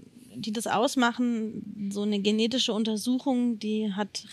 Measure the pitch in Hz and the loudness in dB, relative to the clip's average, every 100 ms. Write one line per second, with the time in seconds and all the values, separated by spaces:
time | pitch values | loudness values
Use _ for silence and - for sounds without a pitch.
0 | - - - - 156 214 - 185 262 - | -20 -20 -16 -8 -6 -4 0 2 2 4
1 | 240 233 247 233 220 208 - 208 202 196 | 2 4 0 0 -4 -6 -10 -6 -6 -2
2 | 208 208 202 214 226 247 240 208 226 214 | 0 2 2 4 2 2 0 0 0 -2
3 | 247 254 277 247 240 214 214 214 214 190 | 0 0 2 2 0 0 -2 -2 0 -2
4 | 202 - - | -4 -6 -4